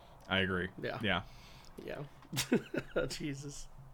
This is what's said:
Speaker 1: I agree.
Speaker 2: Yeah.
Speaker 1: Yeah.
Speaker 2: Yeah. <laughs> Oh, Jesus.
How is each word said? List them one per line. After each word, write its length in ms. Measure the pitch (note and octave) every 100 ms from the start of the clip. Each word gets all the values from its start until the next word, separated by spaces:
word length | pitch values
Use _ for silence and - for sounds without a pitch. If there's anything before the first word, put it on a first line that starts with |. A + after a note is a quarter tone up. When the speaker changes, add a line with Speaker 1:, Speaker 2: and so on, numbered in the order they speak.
| - - -
Speaker 1:
I 100 | F#2+
agree. 280 | F#2+ F2+ F#2 -
Speaker 2:
Yeah. 160 | A#2+ -
Speaker 1:
Yeah. 180 | G#2+ F2 - - - - - - -
Speaker 2:
Yeah. 720 | - D3 - - C#3 - A#3+ - -
<laughs> 140 | - -
Oh, 100 | C3+
Jesus. 600 | - D#3+ C3+ C#3+ C#3+ - - -